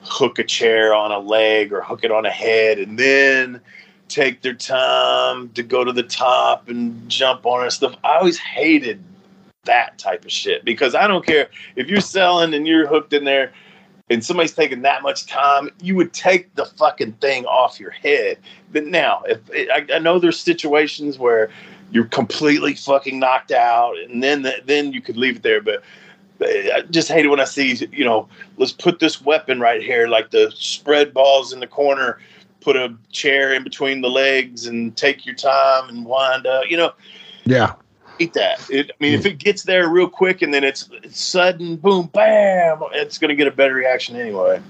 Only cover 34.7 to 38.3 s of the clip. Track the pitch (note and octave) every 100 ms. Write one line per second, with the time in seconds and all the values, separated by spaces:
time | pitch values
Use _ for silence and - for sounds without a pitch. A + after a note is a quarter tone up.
34.7 | A#2 A#2 A2+ C#3+ C3+ - B2+ C#3 C3+ C3+
35.7 | C3 C3 A#2+ A#2 C3 C3+ C3 B2+ C3 C3
36.7 | E3 E3 - - - - - - B2+ A2
37.7 | - _ _ _ - E3